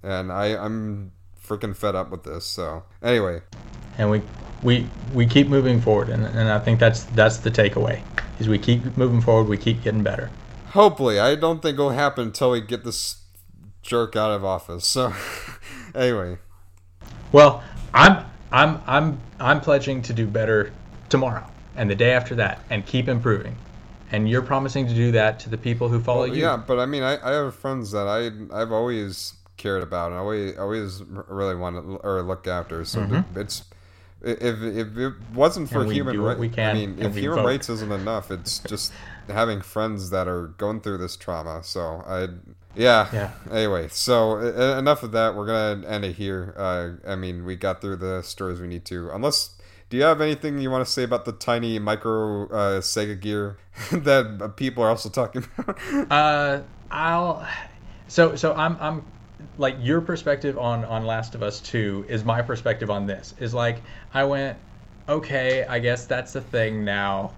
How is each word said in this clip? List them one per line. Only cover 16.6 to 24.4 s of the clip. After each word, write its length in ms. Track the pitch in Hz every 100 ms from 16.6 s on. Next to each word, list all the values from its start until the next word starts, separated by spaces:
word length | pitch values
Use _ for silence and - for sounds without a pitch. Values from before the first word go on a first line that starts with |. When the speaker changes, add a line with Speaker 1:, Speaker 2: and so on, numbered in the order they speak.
| - - - - - - -
Speaker 2:
Well, 320 | 143 147 123 - - -
I'm, 320 | 120 170 196 - - -
I'm, 300 | 123 151 156 -
I'm, 320 | 135 156 135 - -
I'm 220 | 123 147
pledging 400 | 151 143 135 135
to 100 | 120
do 120 | 113 110
better 440 | 107 110 110 101 - - - -
tomorrow 360 | 139 131 - - - - -
and 140 | 107
the 60 | 101
day 160 | 117
after 200 | 127 120 117
that, 240 | 101 - -
and 160 | 110 98
keep 220 | 127 123
improving. 480 | 123 120 101 - - - - - - -
And 160 | 107 107
you're 120 | 120